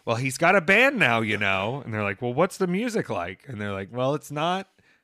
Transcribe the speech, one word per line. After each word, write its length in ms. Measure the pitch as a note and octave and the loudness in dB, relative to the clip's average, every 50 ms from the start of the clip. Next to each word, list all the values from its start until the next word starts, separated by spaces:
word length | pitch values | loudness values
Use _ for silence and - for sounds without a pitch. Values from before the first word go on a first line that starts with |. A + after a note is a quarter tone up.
| _ | _
well, 140 | A#2 A#2 A2+ | -2 -2 -2
he's 200 | C3+ C3+ B2+ - | -2 -4 -2 2
got 180 | E3+ E3+ G3 | 4 4 4
a 60 | G3 | 4
band 360 | D#3+ D3 F#3+ A3 B3+ C#4 D4 A3+ | 4 4 4 4 4 4 4 4
now, 220 | D#3+ B2 A#2 A2+ | 4 4 4 4
you 160 | A2+ G#2+ A2 G2+ | 2 0 0 0
know. 440 | G#2 G2 F#2+ F#2+ G2 A2 C3 C#3+ - | 2 2 2 2 0 -2 -4 -6 -6
And 80 | A#2+ A2 | -6 -4
they're 100 | G#2+ G#2 | -2 -2
like, 180 | G2+ G2+ - | -2 -2 -4
"Well, 120 | B2 A#2+ B2 | -4 -4 0
what's 240 | C3+ F3+ F#3+ - - | 0 0 0 0 -2
the 100 | F#3+ F3 | -2 -2
music 420 | F3 F#3+ A#3+ B3 G#3+ G#3+ - - | 0 -2 -2 -2 -2 -4 -4 -4
like?" 340 | A2+ F#2 E2+ F2+ F#2+ - _ - | -4 -4 -4 -6 -8 -12 _ -12
And 140 | A#2+ G#2 | -10 -8
they're 100 | G#2 G2+ G2 | -6 -6 -6
like, 160 | F#2+ G2 - | -6 -8 -8
"Well, 220 | A#2 B2 B2+ C3+ D3 | -4 -2 -2 0 -2
it's 160 | D3 - - | -2 -6 -8
not, 360 | D3 D3+ D#3 E3+ F3+ F#3+ F#3+ - _ _ _ _ _ _ | -6 -4 -2 -2 -2 -4 -6 -10 _ _ _ _ _ _